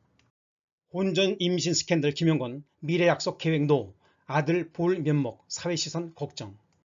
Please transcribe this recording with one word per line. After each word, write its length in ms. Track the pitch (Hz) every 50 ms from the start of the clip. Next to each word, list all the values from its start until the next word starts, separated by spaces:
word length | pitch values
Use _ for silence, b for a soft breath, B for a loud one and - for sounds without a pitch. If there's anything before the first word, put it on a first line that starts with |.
| _ _ _ _ _ _ _ _ _ _ _ _ _ _ _ _ _ _
혼전 440 | - 185 190 190 170 185 196 190 208 -
임신 340 | 180 175 180 165 151 175
스캔들 400 | 156 - - - 175 160 143 147
김영건 520 | 147 - 165 165 160 135 127 120 127 147 147 _ _ -
미래 260 | 160 147 175 180 175
약속 320 | 170 156 - - 185 - -
계획 260 | - 160 160 143 147
노. 300 | 143 151 131 101 92 - _ b b b b b
아들 440 | b 131 156 139 147 165 180 165 -
볼 300 | - - 170 175 185 175
면목 420 | 143 151 147 147 135 113 104 - _ -
사회 260 | - - - 175 175
시선 400 | 156 - 156 - 165 175 165 160
걱정. 440 | - 147 143 - - 117 101 98 - _ _ _ _ _ _ _